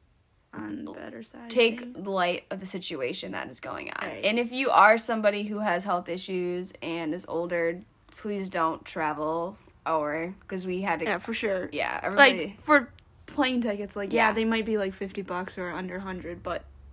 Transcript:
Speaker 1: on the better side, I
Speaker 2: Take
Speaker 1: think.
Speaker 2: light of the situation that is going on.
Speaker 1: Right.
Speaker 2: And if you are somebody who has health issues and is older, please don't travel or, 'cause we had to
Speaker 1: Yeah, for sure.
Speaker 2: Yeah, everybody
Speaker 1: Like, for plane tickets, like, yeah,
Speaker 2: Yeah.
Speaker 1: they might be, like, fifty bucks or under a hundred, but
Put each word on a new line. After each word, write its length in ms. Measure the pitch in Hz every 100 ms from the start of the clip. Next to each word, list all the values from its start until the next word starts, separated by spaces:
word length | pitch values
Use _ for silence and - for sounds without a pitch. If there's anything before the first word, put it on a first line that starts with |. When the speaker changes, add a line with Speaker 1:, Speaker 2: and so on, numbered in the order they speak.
| _ _ _ _ _
Speaker 1:
on 320 | - 104 -
the 80 | -
better 300 | - - 233
side, 200 | 226 240 233
I 20 |
Speaker 2:
Take 320 | 233 226 233
Speaker 1:
think. 260 | - 247 196
Speaker 2:
light 380 | 190 175 175 -
of 100 | 190
the 60 | 190
situation 680 | 190 - 143 127 185 -
that 160 | 95 -
is 120 | -
going 280 | - - -
on. 140 | - -
Speaker 1:
Right. 160 | 185 202
Speaker 2:
And 120 | 233
if 140 | 233
you 160 | 254 269
are 280 | 170 208 226
somebody 460 | 240 226 208 208
who 160 | 208 208
has 240 | 214 175
health 240 | 202 180 180
issues 640 | 185 190 180 175 180 185 -
and 320 | 165 165 156
is 100 | 180 -
older, 520 | 165 175 175 165 180 - _ _ -
please 320 | 214 202 190
don't 340 | 180 160 -
travel 720 | - 175 156 151 156 165 180 214 - - 156
or, 480 | 160 147 160 175 196 -
'cause 180 | 190 185
we 160 | 180
had 160 | 196 160
to 60 | 170
Speaker 1:
Yeah, 100 | 180
for 140 | -
sure. 380 | 226 214 185 -
Speaker 2:
Yeah, 280 | 143 64 -
everybody 440 | - 208 269 190 196
Speaker 1:
Like, 140 | -
for 300 | - 285 240 - - - -
plane 340 | - 262 247
tickets, 320 | 233 202 202
like, 180 | 208 202
yeah, 160 | 226 220
Speaker 2:
Yeah. 20 |
Speaker 1:
they 100 | 220
might 220 | 226 226 220
be, 100 | 208
like, 160 | 190
fifty 300 | 185 196 202
bucks 340 | 185 180 190 196
or 140 | 180
under 260 | 165 185 185
a 40 |
hundred, 420 | 190 175 151 175
but 220 | 180 - - - -